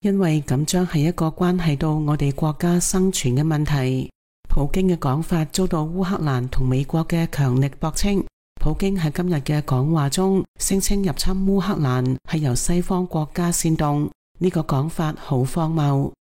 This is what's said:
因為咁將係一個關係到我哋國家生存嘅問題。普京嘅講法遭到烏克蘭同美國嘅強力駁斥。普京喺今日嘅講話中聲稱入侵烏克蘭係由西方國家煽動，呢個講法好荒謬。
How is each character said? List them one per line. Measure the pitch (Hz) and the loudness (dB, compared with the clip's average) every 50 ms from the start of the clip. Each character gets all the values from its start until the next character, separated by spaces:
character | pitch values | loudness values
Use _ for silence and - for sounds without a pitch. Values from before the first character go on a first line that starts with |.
因 | - 202 196 196 | 0 0 2 2
為 | 190 165 156 156 143 | 2 2 2 0 0
咁 | - - 131 151 | 0 -2 -2 0
將 | 151 - 180 180 175 | 0 0 0 0 0
係 | - 156 | 0 0
一 | 143 160 175 | 2 2 0
個 | - 170 | 0 -2
關 | 160 - - 180 175 180 180 | -2 -2 0 0 0 0 2
係 | 170 165 147 | 0 0 0
到 | 135 160 160 151 | 0 0 0 0
我 | 156 151 147 147 | 0 0 0 0
哋 | 151 147 139 135 | 0 0 -2 0
國 | - - 156 151 - | 0 -2 -2 -2 -2
家 | - 175 175 175 | 0 0 2 2
生 | 175 - - 190 185 190 185 | 0 0 0 2 2 2 0
存 | - - 127 120 | 0 -2 0 0
嘅 | 131 147 | 2 2
問 | 160 160 147 151 | 0 0 0 0
題。 | 147 147 139 131 131 131 131 123 - - _ _ _ _ _ _ - | 0 0 0 0 0 -2 -2 -4 -6 -10 _ _ _ _ _ _ 2
普 | - - 139 143 - | 2 2 4 2 0
京 | 190 190 190 | 2 2 2
嘅 | 175 | 2
講 | 165 - 143 127 147 | 2 0 -2 0 0
法 | 160 - 185 170 160 | -2 -2 -2 -2 -2
遭 | 143 - - 190 | -2 -2 -2 0
到 | 180 - 160 151 | 0 0 0 -2
烏 | 156 165 185 196 | -2 -2 -4 -2
克 | 175 202 - - | -2 -2 -2 -2
蘭 | 151 135 123 123 127 | -2 -2 -2 -2 0
同 | - - 131 | 0 0 2
美 | 127 127 131 135 | 2 2 0 -2
國 | - - 160 160 | 0 -2 -2 -2
嘅 | - - 170 165 165 | 0 0 -2 -2 -2
強 | - - 143 131 123 127 | 0 0 0 2 2 2
力 | 135 139 135 - | 0 0 -2 -4
駁 | - 160 151 | -6 -4 -2
斥。 | - - 202 202 196 - - _ _ _ _ _ - | 0 0 2 2 0 -2 -4 _ _ _ _ _ 0
普 | - 156 156 - | 0 0 2 2
京 | 202 196 196 190 | 0 0 0 0
喺 | 165 156 | 0 -2
今 | 147 - 175 180 | -2 0 -2 0
日 | 180 | 0
嘅 | 147 135 - 151 151 | -2 0 0 -2 -2
講 | 147 - 139 127 131 151 165 | 0 0 0 0 2 2 2
話 | 160 143 139 | 2 0 0
中 | - - 185 190 190 190 180 - _ - | 0 0 2 2 2 2 0 -2 _ -6
聲 | - - 190 196 | -4 0 0 0
稱 | 190 - 208 208 196 | 2 2 2 2 2
入 | 185 143 | -2 -2
侵 | - - - 190 190 190 | 0 0 0 2 2 2
烏 | 190 196 196 | 2 2 2
克 | 170 185 208 | 2 0 -2
蘭 | - 156 127 123 127 123 127 131 131 _ | 0 0 0 2 0 0 0 -2 -2 _
係 | - - 160 | -4 -4 -2
由 | 151 139 120 | 0 0 0
西 | - - - 170 175 | 0 0 2 2 2
方 | 180 - 196 180 180 | 2 0 0 -2 -2
國 | 175 - 160 156 147 - | -2 -2 -4 -4 -4 -4
家 | - 175 170 170 | -2 -2 0 0
煽 | - - 165 160 | 0 0 0 0
動， | 160 160 147 147 147 147 - - _ _ _ _ - | 2 0 0 0 0 -2 -4 -6 _ _ _ _ -2
呢 | 170 185 | -2 0
個 | 180 170 151 | 0 0 -2
講 | - 151 131 139 160 | 0 0 0 0 -2
法 | - - 170 156 156 - | -2 -4 -4 -4 -4 -6
好 | - - - - 127 | -6 -2 0 0 0
荒 | 135 - 175 165 156 160 | 0 0 -2 -2 0 0
謬。 | 160 147 143 139 139 139 139 - _ | 0 2 2 2 2 0 -2 -6 _